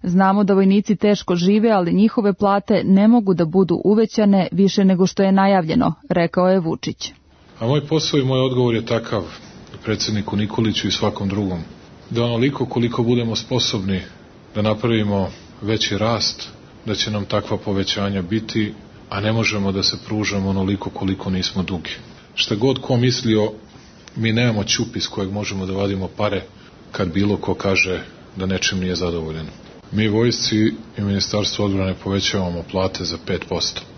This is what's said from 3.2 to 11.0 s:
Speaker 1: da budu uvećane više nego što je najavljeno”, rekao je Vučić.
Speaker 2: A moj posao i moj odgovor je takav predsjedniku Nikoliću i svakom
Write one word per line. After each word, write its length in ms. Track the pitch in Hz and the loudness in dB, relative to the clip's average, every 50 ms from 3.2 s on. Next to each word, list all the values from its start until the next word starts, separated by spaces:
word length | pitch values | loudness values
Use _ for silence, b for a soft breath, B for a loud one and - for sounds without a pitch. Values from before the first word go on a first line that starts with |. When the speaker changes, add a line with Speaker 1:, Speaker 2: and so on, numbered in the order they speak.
| 208 190 190 | 4 2 2
Speaker 1:
da 120 | 160 175 | 2 2
budu 360 | 160 156 190 190 165 170 - - | 2 4 2 2 4 2 0 2
uvećane 640 | - 208 214 226 214 - - 214 208 196 196 180 - | 4 4 4 4 2 2 2 4 4 6 4 4 2
više 340 | - 170 196 196 - - 196 | 2 4 4 4 4 4 4
nego 220 | 190 190 170 190 180 | 4 4 4 2 0
što 160 | - - 196 | 2 2 2
je 80 | 190 | 4
najavljeno”, 640 | 190 190 196 196 196 190 170 160 160 - - - 165 - _ - | 4 4 4 4 4 4 2 2 2 2 2 2 0 -4 _ -4
rekao 380 | 175 175 170 170 - - 180 185 | 0 0 0 0 2 2 2 4
je 120 | 185 190 | 4 2
Vučić. 540 | 165 160 160 - - - - _ - - - _ _ _ _ _ _ - - - | 2 0 -4 -4 -6 -8 -8 _ -12 -14 -14 _ _ _ _ _ _ -20 -12 -6
Speaker 2:
A 80 | 113 117 | -2 0
moj 200 | 139 151 143 147 | 0 0 0 0
posao 320 | 160 156 151 - - 151 | -2 0 0 0 0 0
i 40 | 131 | 2
moj 160 | 127 131 131 | 2 2 2
odgovor 360 | 131 131 127 123 127 123 117 | 2 2 2 2 2 2 2
je 100 | 113 113 | 0 0
takav 380 | - 120 113 113 - - 107 87 80 - - - - - - - - - - - | 0 -2 -2 -2 -2 -4 -4 -4 -4 -12 -16 -20 -20 -20 -20 -20 -20 -20 -14 -4
predsjedniku 520 | - 107 101 - - 107 104 98 - - | -4 -2 -2 -2 -4 -2 -4 -4 -2 -2
Nikoliću 520 | 101 107 101 - - 113 110 104 - - 104 | -2 -2 -2 -2 0 0 0 0 0 -2 -2
i 40 | |
svakom 380 | 90 - | -2 0